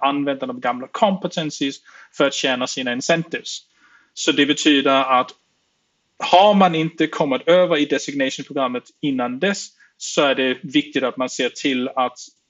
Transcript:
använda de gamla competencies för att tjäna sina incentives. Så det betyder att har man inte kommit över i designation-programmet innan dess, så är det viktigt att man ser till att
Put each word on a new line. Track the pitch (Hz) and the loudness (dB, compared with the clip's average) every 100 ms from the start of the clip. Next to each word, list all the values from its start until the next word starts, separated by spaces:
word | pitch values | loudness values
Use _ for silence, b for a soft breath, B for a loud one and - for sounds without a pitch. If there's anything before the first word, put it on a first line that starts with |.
använda | 139 143 143 135 127 | -2 0 -2 -4 -8
de | 123 | -6
gamla | 123 123 131 | -6 -6 -8
competencies | - 196 190 175 175 151 - 139 135 B B B | -2 0 0 -4 -6 -6 -4 -6 -6 B B B
för | - 139 | -2 0
att | |
tjäna | - 139 127 127 | 0 -2 -2 -4
sina | - 127 | -4 -6
incentives. | 123 - 165 165 - - - - b b b b | -4 0 0 -2 -10 -10 -14 -16 b b b b
Så | - - | -4 0
det | 139 143 | 2 2
betyder | 147 156 139 135 135 131 127 | 2 2 2 4 2 4 2
att | 127 - _ _ _ _ _ _ _ - | 0 -6 _ _ _ _ _ _ _ -10
har | - 175 208 | 4 6 8
man | 202 185 160 | 6 4 4
inte | 160 - 156 | -2 -2 -2
kommit | - 151 127 160 | 0 -2 0 4
över | 180 175 156 | 4 4 2
i | 139 | 0
designation-programmet | 135 - 139 131 - 139 143 127 123 - _ | -2 -4 -4 -4 -4 -8 -4 -2 -4 -10 _
innan | 151 131 123 127 | -4 -2 -4 -2
dess, | 190 196 - b b _ | -2 -2 -8 b b _
så | - - | -6 0
är | 143 135 | 2 2
det | 131 123 | 0 -2
viktigt | 143 143 143 135 | -2 -2 0 -2
att | 127 131 | -4 -2
man | 127 | -6
ser | - 123 | -4 -4
till | - 143 127 127 - | -4 -4 -2 -2 -2
att | 123 - - _ _ | -4 -4 -16 _ _